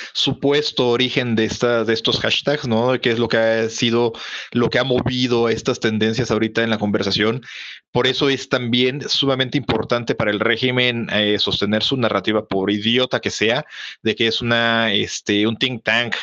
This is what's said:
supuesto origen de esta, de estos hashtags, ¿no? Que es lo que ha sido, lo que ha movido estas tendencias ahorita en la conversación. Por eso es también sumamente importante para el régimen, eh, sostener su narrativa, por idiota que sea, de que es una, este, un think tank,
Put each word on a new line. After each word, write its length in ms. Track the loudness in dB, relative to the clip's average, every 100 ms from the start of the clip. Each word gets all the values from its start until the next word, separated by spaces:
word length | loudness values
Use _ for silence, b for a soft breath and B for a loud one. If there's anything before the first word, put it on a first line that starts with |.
| B
supuesto 760 | -4 -2 0 2 2 0 0 2
origen 460 | 2 2 0 0 0
de 100 | 0
esta, 380 | 0 0 2
de 100 | 0
estos 260 | 0 0 0
hashtags, 480 | 0 0 0 -2 0
¿no? 320 | 0 2 2
Que 100 | 0
es 80 | 0
lo 80 | 2
que 100 | 2
ha 320 | 2 2 0
sido, 440 | -2 0 2 0 -2 B B B
lo 180 | 0 0
que 100 | 2
ha 40 |
movido 680 | 2 0 0 0 0 2 2
estas 300 | 0 -2 -2
tendencias 520 | 0 2 0 0 0
ahorita 320 | 0 0 0
en 60 | 0
la 80 | 0
conversación. 640 | 0 0 0 0 0 -2 B B B B _
Por 160 | 0 0
eso 200 | 2 0
es 220 | 0 0
también 580 | -2 0 2 2 0 -4
sumamente 500 | -2 0 0 0 -2
importante 580 | -2 -2 0 -2 -2 -2
para 140 | 0
el 120 | 0
régimen, 680 | 0 2 0 2 2 0 -2
eh, 260 | 0 2 2
sostener 420 | 0 -2 0 0
su 140 | 0 0
narrativa, 500 | 0 0 0 -2 -2
por 240 | -2 0
idiota 520 | 0 0 0 0 -2
que 80 | -2
sea, 360 | 0 0 0 -4 B B B
de 120 | -4 0
que 120 | 0
es 140 | 0
una, 500 | 0 2 4 4 2
este, 560 | 0 -2 -4 0 2 2
un 80 | 0
think 260 | -2 -2
tank, 320 | -2 0 0 -6